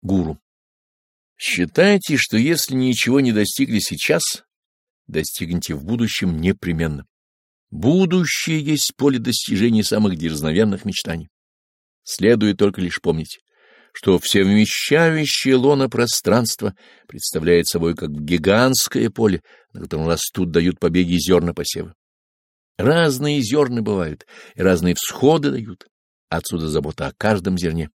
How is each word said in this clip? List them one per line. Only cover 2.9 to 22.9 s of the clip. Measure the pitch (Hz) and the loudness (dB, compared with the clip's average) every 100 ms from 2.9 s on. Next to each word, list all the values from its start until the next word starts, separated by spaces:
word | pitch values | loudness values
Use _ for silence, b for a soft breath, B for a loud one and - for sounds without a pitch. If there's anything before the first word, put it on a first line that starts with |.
| 120 - 135 | 0 2 2
не | 131 | 2
достигли | 107 101 - 135 110 | 2 0 0 0 0
сейчас, | - 73 - 80 - - _ _ _ _ _ _ _ | -2 -6 -2 0 -2 -8 _ _ _ _ _ _ _
достигнете | 80 78 - 82 87 - | -6 -6 -6 -6 -6 -6
в | 73 | -8
будущем | 73 117 113 - 95 80 | -6 -4 -2 -2 -4 -2
непременно. | 82 98 - 82 82 73 65 _ _ _ _ _ _ | -2 -2 -4 -4 -4 -6 -12 _ _ _ _ _ _
Будущее | 110 117 175 190 180 165 - - 160 | -4 2 2 2 2 0 -4 -2 -2
есть | 147 151 - - | 0 -2 -2 0
поле | 139 131 | 0 0
достижений | 113 117 - 98 113 110 | -2 -4 -2 0 2 2
самых | 101 107 107 87 | 2 2 2 0
дерзновенных | 82 78 78 80 107 95 104 | -4 -4 -2 2 0 0 -6
мечтаний. | 92 - 82 80 _ _ _ _ _ _ _ | -8 -6 -8 -10 _ _ _ _ _ _ _
Следует | - - 98 117 104 95 | -14 -2 2 4 4 2
только | 101 95 | 0 0
лишь | 90 - | -6 -4
помнить, | - 80 76 - b b b b b | -2 -2 -4 -14 b b b b b
что | - - 90 | -6 2 2
всевмещающее | - 101 98 104 107 - - 147 165 156 151 - 135 131 | 4 2 4 4 4 0 0 4 4 2 -2 -2 2 4
лоно | 127 143 135 | 4 2 0
пространства | 117 120 - - 110 113 - 107 95 b b b | 0 -2 -2 2 2 0 -4 -6 -6 b b b
представляет | - - - 80 87 82 | -12 -8 -4 2 2 2
собой | 85 82 85 | -2 -2 -2
как | 78 | -6
гигантское | 73 76 87 123 107 127 131 - 131 113 | -8 -2 0 2 4 4 2 -2 -2 -2
поле, | - 113 87 b b b | 0 0 0 b b b
на | - | -18
котором | - 78 80 | -8 -4 -2
растут, | 82 - - 90 | -2 -4 -4 0
дают | 82 85 82 | 2 2 0
побеги | 87 85 87 87 | 0 2 2 0
зёрна | 80 90 85 82 | 2 2 2 -6
посева. | - - 87 - _ _ _ _ _ _ _ _ | -8 -8 -10 -14 _ _ _ _ _ _ _ _
Разные | 101 | 2